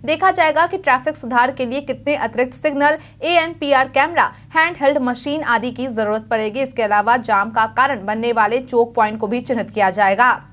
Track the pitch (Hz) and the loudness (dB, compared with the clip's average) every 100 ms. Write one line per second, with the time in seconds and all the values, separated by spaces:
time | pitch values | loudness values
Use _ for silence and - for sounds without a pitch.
0 | - 311 381 370 311 302 349 381 294 254 | -2 2 2 4 2 2 0 0 0 0
1 | 311 302 233 247 254 262 254 262 285 247 | 0 -6 -2 0 0 0 -4 -4 -6 -6
2 | 277 294 226 226 254 - 302 285 294 311 | -2 -2 -2 -2 -4 -2 -4 2 2 0
3 | - - 302 349 330 330 285 262 269 269 | -6 -8 0 0 0 -6 0 2 2 0
4 | 311 330 208 - - 302 330 349 269 285 | 0 2 0 -2 -4 0 0 2 0 2
5 | 247 247 294 302 233 233 247 240 262 220 | -2 -4 -4 -4 -2 -2 -2 -6 -6 -4
6 | 208 220 220 226 214 226 262 254 214 208 | -2 -2 -2 -2 -2 -4 -4 -2 0 2
7 | 208 247 226 202 214 220 220 226 269 247 | 4 0 2 0 0 0 0 2 0 0
8 | 196 214 240 233 208 240 254 240 233 240 | -4 -4 -2 0 2 0 0 0 0 2
9 | 214 220 214 240 247 233 196 214 190 190 | 0 -2 -4 -4 -2 -4 -4 0 0 2
10 | 196 196 247 - - | 0 4 2 2 -6